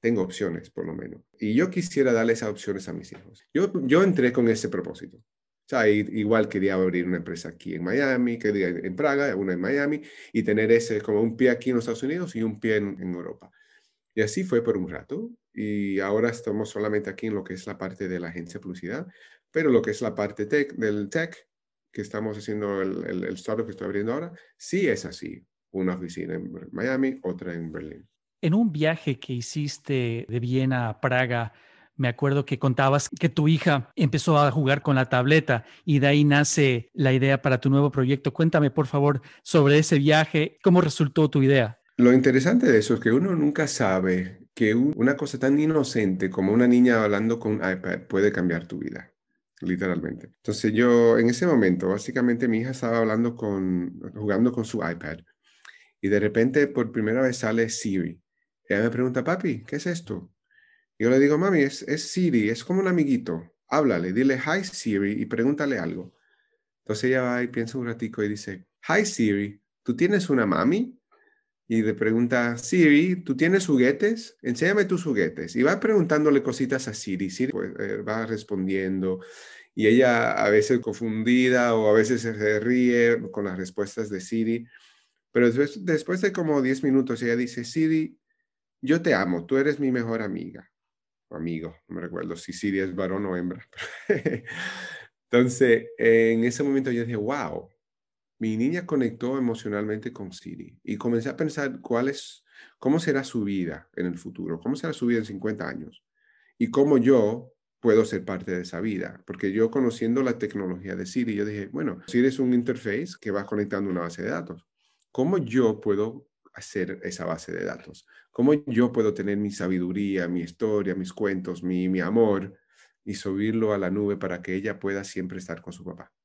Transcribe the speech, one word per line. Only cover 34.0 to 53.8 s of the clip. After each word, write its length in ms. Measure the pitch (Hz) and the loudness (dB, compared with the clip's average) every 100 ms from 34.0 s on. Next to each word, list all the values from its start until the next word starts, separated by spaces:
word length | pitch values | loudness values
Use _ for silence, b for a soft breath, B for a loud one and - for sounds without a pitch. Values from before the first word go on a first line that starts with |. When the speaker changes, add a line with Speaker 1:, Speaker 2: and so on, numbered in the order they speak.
| 156 151 - 151 | 0 2 4 6
Speaker 2:
a 140 | 147 | 6
jugar 280 | 127 135 143 | 4 2 2
con 140 | - | 2
la 140 | 135 127 | 2 4
tableta 560 | 127 127 156 151 120 - B | 2 6 4 4 -2 -2 B
y 140 | - 143 | 0 4
de 80 | 139 | 6
ahí 160 | 147 | 6
nace 640 | 147 143 147 - 139 123 113 | 6 4 4 4 2 2 -4
la 180 | - 135 | 0 2
idea 300 | 131 135 135 | 4 4 2
para 180 | 143 127 | 2 2
tu 80 | 135 | 4
nuevo 220 | 139 143 | 4 4
proyecto. 420 | 135 127 139 143 | 2 0 0 -2
Cuéntame, 380 | - 165 160 147 | 0 2 4 2
por 160 | 143 135 | 0 0
favor, 360 | 147 143 143 B B | 2 2 2 B B
sobre 360 | - 165 139 147 | 0 4 6 6
ese 200 | 160 151 | 4 4
viaje. 580 | 139 151 156 160 156 _ | 4 4 4 0 -2 _
¿Cómo 180 | - 180 | 4 6
resultó 480 | 170 - 147 - 156 | 4 2 0 2 2
tu 140 | 143 | 4
idea? 380 | 135 139 110 - _ - | 4 4 2 -4 _ 4
Speaker 1:
Lo 160 | 120 | 6
interesante 580 | 127 131 131 131 240 123 | 8 6 4 4 4 6
de 80 | 113 | 4
eso 160 | - | 4
es 60 | 117 | 2
que 100 | 120 | 4
uno 240 | 120 190 | 2 2
nunca 320 | 170 147 147 151 | 2 0 0 -2
sabe 800 | - 104 95 92 92 92 - - | 0 0 2 2 0 -2 -10 -20
que 180 | - 110 | 0 2
un, 200 | 113 139 - | 4 2 2
una 200 | 120 143 | 0 0
cosa 240 | 143 131 | -4 -2
tan 180 | 131 143 | 2 4
inocente 720 | 151 156 131 120 104 92 92 | 4 2 0 0 0 0 -2
como 220 | 92 95 | 0 2
una 160 | 110 123 | 4 6
niña 340 | 123 123 117 | 6 6 6
hablando 380 | 107 101 110 117 | 2 2 0 -2
con 140 | 113 | -2
un 40 | 107 | -2
iPad 440 | 92 92 92 90 - | -2 -4 -4 -8 -4
puede 220 | 98 104 | 2 2
cambiar 380 | 101 90 82 - | 2 -2 -2 -6
tu 100 | 90 | -10
vida, 340 | - - - _ _ _ _ _ | -10 -12 -16 _ _ _ _ _
literalmente. 640 | 90 90 92 85 76 67 - _ | -6 -2 -2 -2 -4 -10 -16 _
Entonces 360 | - 104 110 | -8 -2 0
yo, 460 | 110 123 120 117 117 | 2 4 6 6 6
en 100 | 117 | 4
ese 160 | 120 | 2
momento, 440 | 180 143 98 90 92 | 2 4 4 2 0
básicamente 580 | 101 - 135 123 117 127 | -2 -2 0 0 2 0
mi 120 | 113 | 0
hija 120 | 123 | -2
estaba 280 | 131 120 117 | -4 -2 0
hablando 360 | 113 110 120 | 2 2 0
con, 640 | 117 110 98 92 90 | -2 -4 -2 0 -2